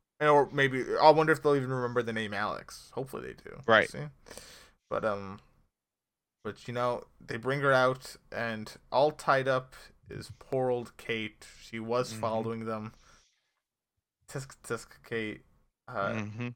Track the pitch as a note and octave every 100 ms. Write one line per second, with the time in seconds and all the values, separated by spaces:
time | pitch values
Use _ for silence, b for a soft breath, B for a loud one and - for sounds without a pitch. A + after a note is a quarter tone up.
0 | _ - D3+ D3 C3 C#3+ C3+ C3 - G2
1 | D3+ D3+ D#3 D3+ D3 C#3+ B2+ C3 B2 B2
2 | A#2 A2 G#2+ G2+ G#2 A#1+ - - - -
3 | C3+ - B1+ - - G1+ B2 A2 - -
4 | D3 - - B B B B B - -
5 | A2 G2+ G2 G2+ _ _ _ _ _ _
6 | _ _ _ _ G#2+ - - A#2+ B2 A#2+
7 | - _ - A#2 A#2+ C#3+ C#3 C3 B2+ C3
8 | - - - - A#2 A2 G#2+ - - B2
9 | D3+ D3 - C3+ C3 C3 C3 - - _
10 | - G#2 - - - C3 B2+ B2 A#2 -
11 | - A2+ G#2+ - - - - A2+ A2+ A#2+
12 | B2 A2 A2+ A2+ A2+ A2+ A2+ A2 A2 -
13 | b b b b b b _ _ _ _
14 | _ _ - C#3+ C3+ - - A2+ - -
15 | - A#2 G#2+ - _ _ _ _ - A#2
16 | G2+ A2 G#2 G#2+ B2